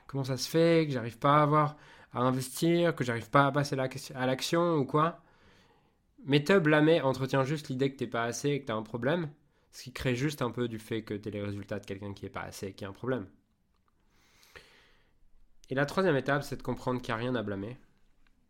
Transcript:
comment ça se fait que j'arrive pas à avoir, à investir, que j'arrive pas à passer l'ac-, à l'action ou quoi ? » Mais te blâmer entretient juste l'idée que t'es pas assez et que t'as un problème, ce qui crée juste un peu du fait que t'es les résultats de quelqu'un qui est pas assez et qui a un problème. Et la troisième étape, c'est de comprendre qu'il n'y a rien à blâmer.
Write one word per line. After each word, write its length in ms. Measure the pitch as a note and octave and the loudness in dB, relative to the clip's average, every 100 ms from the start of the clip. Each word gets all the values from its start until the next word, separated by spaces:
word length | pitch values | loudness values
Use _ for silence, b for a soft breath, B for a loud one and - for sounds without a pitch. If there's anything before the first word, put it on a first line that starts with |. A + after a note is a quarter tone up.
| - | -10
comment 160 | C#3 | -6
ça 140 | C3 C3 | -4 -4
se 120 | - | 0
fait 360 | D#3+ E3 E3 D#3+ | 4 6 6 2
que 60 | |
j'arrive 260 | B2+ A#2 - | -2 -4 -2
pas 200 | C#3+ D3 | 4 4
à 40 | |
avoir, 340 | D3 D3+ D3 D3 B B B | 6 4 2 -2 B B B
à 80 | A#2+ | 0
investir, 760 | B2+ C3 C3 - E3 E3+ E3+ D#3+ | 2 2 -2 -2 2 4 2 2
que 80 | |
j'arrive 260 | B2 A#2 G#2 | -2 -2 2
pas 180 | C#3+ C#3 | 4 4
à 40 | |
passer 240 | C#3 C#3 C3 | 4 0 0
l'ac-, 360 | C3 C3 - B2+ | -2 -6 -10 -4
à 100 | B2+ | -2
l'action 500 | C3 - E3+ F3 D#3+ | 0 0 2 2 2
ou 100 | C3+ | 2
quoi ? » 360 | D3+ D#3+ - b b b b b b b b _ _ G#3 | 2 0 -2 b b b b b b b b _ _ 0
Mais 180 | C#3+ | 2
te 140 | D3 G3 | 4 4
blâmer 420 | D3+ D3+ D3+ E3 | 6 6 6 6
entretient 440 | C3+ C3 C3+ C#3 C3 | 2 0 0 0 0
juste 240 | D#3 - | -2 -6
l'idée 220 | B2+ C3+ | -2 -2
que 60 | C3+ | -2
t'es 100 | A#2+ | -6
pas 160 | A#2 | -4
assez 260 | A#2 A#2 C#3+ | -4 -2 -2
et 120 | C#3+ | -2
que 40 | C#3 | -4
t'as 100 | A2 | -6
un 60 | |
problème, 480 | G#2+ B2 A#2+ F3 D#3 - _ _ _ | -6 -4 -2 -2 -4 -10 _ _ _
ce 120 | - | -20
qui 100 | - | -16
crée 220 | - C3 A#2+ | -6 -2 0
juste 260 | D3 D3 | -2 -2
un 80 | B2 | -4
peu 180 | A2 A#2+ | -2 -4
du 120 | A2 | -6
fait 240 | - A2+ | -6 -6
que 100 | G#2+ | -6
t'es 160 | G#2 A2 | -8 -6
les 120 | G2+ | -8
résultats 380 | G2+ G2+ G2 G2+ | -6 -8 -8 -10
de 60 | - | -8
quelqu'un 280 | G2 G2+ | -10 -10
qui 120 | G2 G2 | -12 -12
est 40 | |
pas 120 | F2+ | -10
assez 260 | F#2 - G2+ | -12 -10 -12
et 60 | |
qui 100 | - | -10
a 60 | G2 | -14
un 40 | |
problème. 340 | G2 A#2+ B2+ F#2 _ _ _ _ _ _ _ b b b b b b b b b b b b _ _ _ - - | -8 -6 -6 -6 _ _ _ _ _ _ _ b b b b b b b b b b b b _ _ _ -20 -8
Et 60 | C3+ | -2
la 100 | C#3+ | -2
troisième 320 | - F#3+ C#3 | 0 2 2
étape, 260 | B2+ C#3 | 0 -2
c'est 140 | - B2 | -4 -8
de 60 | |
comprendre 380 | - B2 - B2 | -6 -6 -4 -4
qu'il 120 | A#2+ | -4
n'y 60 | A2+ | -4
a 40 | |
rien 120 | B2 B2 | -2 -4
à 80 | |
blâmer. 340 | G#2 G2 G2+ B2+ _ _ _ _ _ _ _ | -4 -6 -8 -12 _ _ _ _ _ _ _